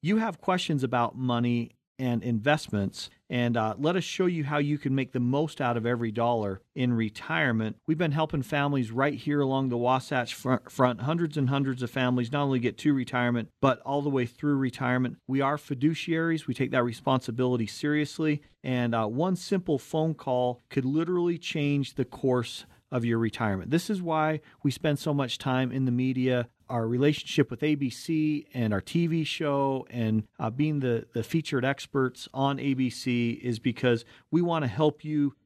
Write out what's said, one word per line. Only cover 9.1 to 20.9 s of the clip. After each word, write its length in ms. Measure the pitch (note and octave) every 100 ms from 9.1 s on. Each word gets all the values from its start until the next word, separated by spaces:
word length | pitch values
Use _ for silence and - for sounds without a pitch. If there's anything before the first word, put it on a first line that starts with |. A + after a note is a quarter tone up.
| C3+
here 260 | D3 D3
along 260 | C#3 C3+ C3+
the 100 | A#2+
Wasatch 560 | A#2+ B2+ - C#3 A#2+
fr-, 360 | - B2+ B2+ -
front, 320 | - B2+ A#2+
hundreds 340 | B2 E3+ E3 D3+
and 140 | C3
hundreds 340 | C#3 C#3 B2+
of 80 | B2
families 400 | - B2+ B2 A#2
not 120 | C#3+
only 160 | C#3+ C3
get 180 | A#2 -
to 160 | D3+
retirement, 560 | C#3+ B2 B2 B2 A#2+ A2 _
but 200 | C#3 B2
all 200 | - C#3+
the 80 | C#3+
way 160 | C3+ A#2+
through 300 | - D3 C#3+
retirement. 640 | C3 - C3 B2+ B2+ - -
We 140 | C3+
are 160 | C3+ D3
fiduciaries. 920 | - C3 D3 D#3+ - D#3+ E3 D#3+ D3+
We 60 |
take 180 | B2+ C3
that 140 | C3 A#2+
responsibility 840 | A#2 - C3 - A2+ B2+ B2 G#2+
seriously, 760 | - D3 D3+ D3 - D#3 D3 - _
and, 320 | C3+ B2+ A#2+ A2+
uh, 120 | A2
one 280 | A#2+ F3 F3+
simple 420 | - G3 F3+ C#3
phone 360 | - D#3+ D#3+
call 480 | D3+ - B2 B2 B2 _
could 160 | -
literally 520 | B2+